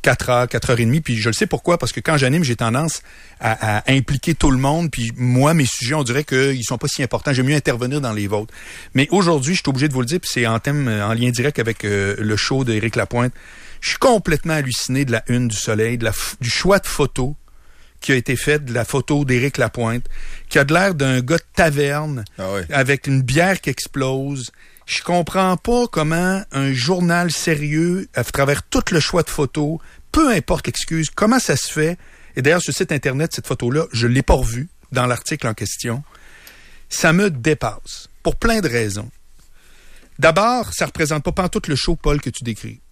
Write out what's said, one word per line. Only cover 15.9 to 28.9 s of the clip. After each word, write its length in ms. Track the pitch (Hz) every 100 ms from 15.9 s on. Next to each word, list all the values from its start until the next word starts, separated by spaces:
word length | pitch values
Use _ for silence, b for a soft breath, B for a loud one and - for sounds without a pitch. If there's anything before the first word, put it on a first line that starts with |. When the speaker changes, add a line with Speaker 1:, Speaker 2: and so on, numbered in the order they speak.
| 120
Speaker 1:
de 60 |
la 80 | 113
f-, 220 | 101 - -
du 100 | 120
choix 280 | - 180 196
de 80 | -
photo 480 | - 139 - 127 147 - b b b b b
qui 100 | -
a 20 |
été 220 | 131 113 123
fait, 260 | - 151
de 120 | 135
la 100 | 117
photo 400 | 107 139 - 147
d'Éric 320 | 139 123 135 135
Lapointe, 480 | 117 - 113 120 - B B B B
qui 80 | 151
a 60 |
de 80 | 143
l'air 220 | 170 196
d'un 260 | 165 135 127
gars 180 | 123 165
de 40 | -
taverne, 680 | - 165 143 143 147 156 135 101 -
Speaker 2:
Ah 140 | 95
ouais. 140 | 98 85
Speaker 1:
avec 360 | 139 131 139 -
une 160 | 135
bière 380 | 127 139 180 185
qui 100 | -
explose. 840 | 127 - 139 131 135 139 139 117 b b b
Je 180 | - -
comprends 540 | - 175 165 185 185 180
pas 300 | - 240 240
comment 520 | - 156 165 185 196 208
un 200 | 139 139
journal 580 | 131 127 185 175 170 175
sérieux, 720 | 147 - 151 147 151 175 180 -
à 80 | -
travers 400 | 120 - 139 143
tout 180 | - 262 -